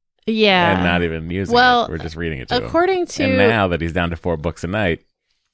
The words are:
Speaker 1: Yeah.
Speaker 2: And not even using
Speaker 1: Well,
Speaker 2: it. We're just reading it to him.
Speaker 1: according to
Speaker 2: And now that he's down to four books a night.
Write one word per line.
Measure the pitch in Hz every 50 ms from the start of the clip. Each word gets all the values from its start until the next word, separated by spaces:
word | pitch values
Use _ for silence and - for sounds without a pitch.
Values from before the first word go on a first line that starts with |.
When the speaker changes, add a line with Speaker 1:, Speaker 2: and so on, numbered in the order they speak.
| _ _ _ _ _
Speaker 1:
Yeah. | - 226 220 214 208 190 185 175 170 -
Speaker 2:
And | - -
not | - 87 87 87
even | 82 80 82 80 82
using | 87 95 98 - 233
Speaker 1:
Well, | 240 247 247 247 240 233
Speaker 2:
it. | -
We're | - 80
just | - 82 80
reading | 80 - - - -
it | - -
to | - 247
him. | 247
Speaker 1:
according | - - 330 349 370 381 359 349
to | - - - 302
Speaker 2:
And | 269 262 262
now | - - - 110 98 92
that | 87 80
he's | 80 82 80
down | 90 87 85
to | 85
four | 80 - 92 85
books | 78 76 85 80 - -
a | 85
night. | 92 107 104 90 82 - _ _ _ _ _ _ _ _ _ _